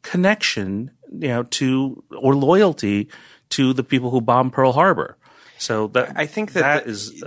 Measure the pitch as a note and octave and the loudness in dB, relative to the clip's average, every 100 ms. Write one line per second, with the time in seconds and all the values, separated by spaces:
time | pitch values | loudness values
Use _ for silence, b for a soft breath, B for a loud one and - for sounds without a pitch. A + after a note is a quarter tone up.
0 | - F3+ F#3+ G#3+ - G#2+ F#2+ G2+ C3 _ | -6 0 0 0 -2 -4 -6 -6 -8 _
1 | - - D3 A#2+ A#2+ - C3 C3 C3+ - | -18 -8 -4 -4 -4 -4 0 0 -2 -8
2 | _ - C3+ C#3 C3+ F#3+ G3 - G#2 G2+ | _ -2 2 4 4 4 4 0 -2 -2
3 | - B B B _ - C3 B2+ A#2 C3 | -4 B B B _ 0 2 2 0 -2
4 | B2 B2+ A2+ B2 C3 C3+ C3 C3+ F#3 G2+ | 0 -2 2 2 2 2 2 4 2 2
5 | - - b b b b - A2 G#2+ B2+ | -4 -12 b b b b -6 -4 0 -2
6 | - - D3 G#3+ G#3 F3 C#3 D3+ A#2 G2+ | -2 -4 -6 -6 -4 0 0 0 -2 -10
7 | G#2+ - | -12 -14